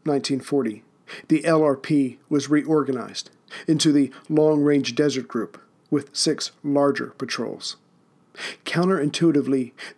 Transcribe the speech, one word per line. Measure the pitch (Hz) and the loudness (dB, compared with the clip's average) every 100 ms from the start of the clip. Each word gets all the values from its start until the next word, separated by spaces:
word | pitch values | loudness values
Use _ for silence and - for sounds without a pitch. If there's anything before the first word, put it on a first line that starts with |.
nineteen | 156 143 139 135 | -2 -2 0 -4
forty, | - 143 117 104 _ _ - - - | -2 -2 -2 -6 _ _ -20 -10 0
the | 160 | 0
L | 165 160 | 4 4
R | 151 135 | 4 2
P | - 147 127 117 - | 0 0 0 -4 -4
was | 147 135 | -2 2
reorganized | 151 135 156 135 123 104 - - _ _ - - | 0 2 0 0 -4 -8 -12 -14 _ _ -8 -2
into | 156 160 | 2 4
the | 147 131 - - | 4 2 -4 -2
Long | 151 156 151 | 2 4 4
Range | 147 143 127 | 4 2 0
Desert | 120 147 131 117 | 0 0 -2 -6
Group | 117 98 - _ _ - | -6 -8 -10 _ _ -4
with | 147 139 - | -4 -4 -4
six | 160 147 - - | -2 -2 -6 -8
larger | 147 143 143 135 - - | -2 2 2 0 -6 -10
patrols. | 127 - 113 95 - - _ _ _ _ _ - - - | -8 -6 -8 -8 -12 -14 _ _ _ _ _ -16 -14 -12
Counterintuitively, | - 165 180 185 143 - 165 143 131 135 120 - - | -6 0 0 0 -2 0 2 2 2 -2 -4 -10 -8